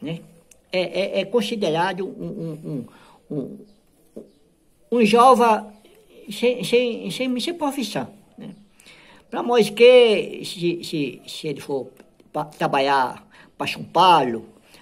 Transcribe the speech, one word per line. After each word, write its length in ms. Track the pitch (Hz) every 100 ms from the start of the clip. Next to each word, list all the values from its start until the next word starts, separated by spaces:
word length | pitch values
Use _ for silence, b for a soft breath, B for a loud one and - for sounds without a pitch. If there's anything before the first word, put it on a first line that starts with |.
né? 180 | 139 165 - _ _ _ _
É, 460 | 185 180 180 196 196
é, 20 |
é 40 |
considerado 800 | 190 240 208 226 190 156 185 185
um, 220 | 190 - 170
um, 320 | 170 165 156 160 147 113 B B B -
um, 60 | 151
um, 220 | 123 - - _ _ _ _ - - _ _ _ _ _ -
um 160 | 240 214
jovem 580 | 233 254 240 233 214 - - _ _ _ - -
sem, 360 | 208 240 247
sem, 440 | 196 233 247 208 196
sem, 260 | - 254 247
sem 160 | 330
profissão, 580 | 349 - 277 220 139 117 - _ -
né? 140 | - - _ _ B B B B B
Pra 120 | 247
nós 260 | 240 240 208
que, 720 | - 240 254 233 196 - -
se, 400 | - - 170 -
se, 380 | - 165 139 - -
se 220 | - 156
ele 120 | 131
for 280 | - 139 120 - _ _ _
pra 120 | 156
trabalhar 800 | 151 - 160 143 135 143 127 - - B B -
pra 80 | 143
São 160 | -
Paulo, 640 | 156 - 185 165 127 113 - _ B B